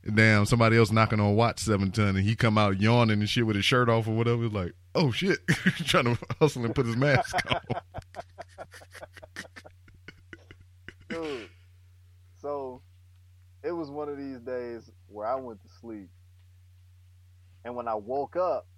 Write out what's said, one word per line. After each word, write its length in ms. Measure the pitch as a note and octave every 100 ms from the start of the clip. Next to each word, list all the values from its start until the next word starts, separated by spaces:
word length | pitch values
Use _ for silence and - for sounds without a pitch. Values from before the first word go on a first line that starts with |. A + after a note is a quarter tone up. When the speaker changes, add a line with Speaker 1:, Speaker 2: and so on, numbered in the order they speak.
Speaker 1:
And 100 | - G#2+
damn, 300 | A2 G#2+ G#2
somebody 300 | A#2+ A2+ A2+
else 160 | G#2+
knocking 260 | A2 A2 G#2+
on 160 | G#2
Watts 280 | G#2 A#2 -
seven 260 | A2 G2+ G2
ton, 240 | G#2+ G#2 F#2+
and 40 |
he 120 | G2 A2+
come 200 | A#2 G#2+
out 240 | G#2 F#2+
yawning 380 | G#2+ A#2+ A2+ G#2
and 100 | G#2
shit 160 | B2
with 120 | A2+ G2+
his 80 |
shirt 240 | - B2+ A#2+
off 180 | A2+ A2
or 60 |
whatever. 320 | A2 A#2 A#2+
It's 100 | A#2
like, 180 | G#2 F2 - _
"Oh 160 | - D3+
shit," 340 | A2 F#3+ E3 -
<laughs> 20 |
trying 560 | D3+ - - E3 F3
to 120 | A#2+ A#2 - -
hustle 260 | D3+ C3
and 80 | A#2 A2
put 100 | A#2
his 80 | A#2
mask 380 | C#3+ C3 - F3+ -
on. 100 | - -
<laughs> 140 | F3 - E3 - F#3+ - - - - E3+ - - - E3 - - - - - - - - - - - - - - - - - - - -
Speaker 2:
Dude, 400 | E3 D#3 C3 F#2 - - - - - _ - - -
so 420 | C#3+ C#3+ C3+ B2+ - - - - _ - - -
it 80 | D3
was 180 | E3+ D3
one 180 | C#3+ D3
of 100 | C#3+
these 200 | C#3 C3
days 500 | A#2+ B2+ A#2+ A#2 F2+ F2+ F2+
where 180 | G#2 G#2+
I 100 | C3
went 260 | B2+ G#2
to 60 | F#2 -
sleep, 280 | A#2 G#2+ F#2 - _ - - _ _ - - - _ - - - _ -
and 100 | A#2+
when 140 | B2 A#2
I 60 |
woke 420 | A2 G2+ C3+ C3+ E3+
up 300 | F#3 G#3+ -